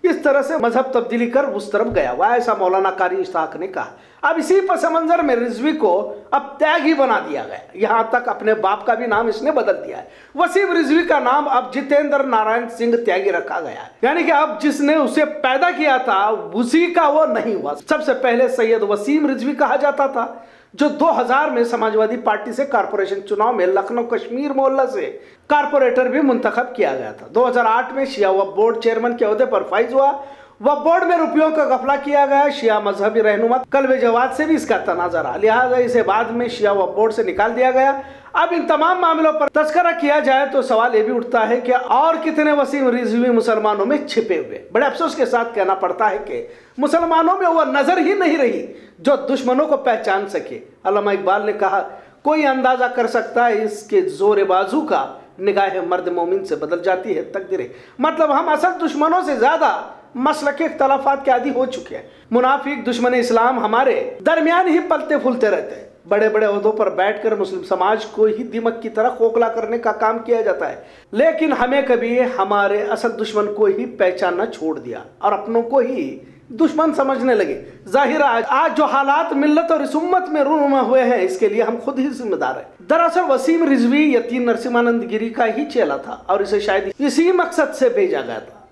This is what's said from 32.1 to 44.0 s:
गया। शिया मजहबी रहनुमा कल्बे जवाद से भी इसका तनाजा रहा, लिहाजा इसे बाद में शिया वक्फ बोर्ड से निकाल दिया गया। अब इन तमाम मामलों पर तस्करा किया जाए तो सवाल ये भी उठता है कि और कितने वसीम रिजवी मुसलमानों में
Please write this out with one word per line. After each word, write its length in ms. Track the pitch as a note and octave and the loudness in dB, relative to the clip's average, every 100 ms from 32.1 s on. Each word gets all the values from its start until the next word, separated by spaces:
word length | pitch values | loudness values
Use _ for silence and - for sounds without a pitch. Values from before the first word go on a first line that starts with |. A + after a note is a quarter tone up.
| C#4+ C#4+ | 2 4
गया। 220 | C#4 C#4+ | 4 2
शिया 320 | C#4 A3+ G#3+ | 2 0 2
मजहबी 400 | G#3 G3+ G3+ A3 | -2 -2 0 2
रहनुमा 380 | G#3+ G#3 A3+ B3+ B3+ | 2 2 2 0 0
कल्बे 240 | C#4 C4+ C4 | 0 2 2
जवाद 360 | A#3 A#3 B3+ | 2 2 0
से 120 | C4 | 0
भी 100 | D#4 | 0
इसका 240 | D#4 - G3 | 0 0 -2
तनाजा 420 | - E3+ F3 E3+ | 0 -2 -2 -2
रहा, 160 | C#3 C#3+ | -4 0
लिहाजा 400 | G#3+ A3+ B3+ B3+ | 2 4 2 2
इसे 260 | A#3+ A#3 | 2 2
बाद 280 | G3+ G#3 A3 | 2 0 0
में 180 | A#3 A#3+ | -2 -4
शिया 240 | - G3+ | 0 2
वक्फ 220 | G3+ F3+ G3+ | 2 0 0
बोर्ड 160 | A3 | 0
से 120 | A3 | 0
निकाल 280 | F#3 F3+ A3 | -2 0 0
दिया 180 | A#3+ B3+ | 2 2
गया। 340 | B3+ C4+ C#4 - - - C4 | 4 2 0 -8 -20 -6 0
अब 160 | E4+ | 0
इन 140 | E4+ - | 0 0
तमाम 320 | D4+ E4 F4+ | 2 2 2
मामलों 340 | F4 D#4+ D#4 | 2 2 2
पर 160 | D#4 C#4+ | 2 0
तस्करा 440 | D4+ D#4 D#4 F4 | 2 2 2 2
किया 280 | E4+ C#4+ D4 | 0 2 2
जाए 260 | B3+ C4 C#4 | 4 2 2
तो 160 | C#4 | 0
सवाल 320 | A#3+ A3 A#3+ | 2 2 2
ये 80 | A3 | 2
भी 100 | A3 | 2
उठता 280 | A#3+ - A#3 | -2 0 0
है 200 | G#3+ B3 | 2 0
कि 120 | B3 | 0
और 440 | B3 B3+ A#3+ D#4+ E4 | 0 2 2 2 2
कितने 360 | D#4+ D4+ D4+ | -2 0 2
वसीम 360 | D4 C4+ C#4 C4 | 2 0 0 0
रिजवी 420 | A#3+ A3+ A#3 B3 | 0 0 0 2
मुसलमानों 560 | A#3 A#3 A3 G#3+ G3+ G3+ | 2 2 0 0 0 0
में 200 | D4 | -2